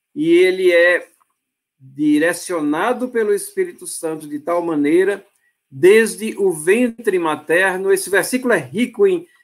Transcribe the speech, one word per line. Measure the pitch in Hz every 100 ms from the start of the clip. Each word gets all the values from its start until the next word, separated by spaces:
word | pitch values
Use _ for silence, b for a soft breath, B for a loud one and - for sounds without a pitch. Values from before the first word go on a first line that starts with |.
| _
e | 147 160
ele | 170 185 185 180
é | 170 175 170 - _ _ _ _ _ _ _
direcionado | 131 135 151 147 165 175 - 175 147 151 214 226 254
pelo | 233 214
Espírito | 202 - 190 180 - 175
Santo | - 160 156 151
de | 147
tal | 156 175
maneira, | 170 151 143 175 190 196 - _ _ _ _
desde | 135 170 220 220 180 220 -
o | 196
ventre | 156 156 226 247 226 220 180
materno. | 165 151 - 165 190 185 196
Esse | 190 185
versículo | 190 - 254 254
é | 196
rico | 127 165 240 - 202
em, | 175 170 B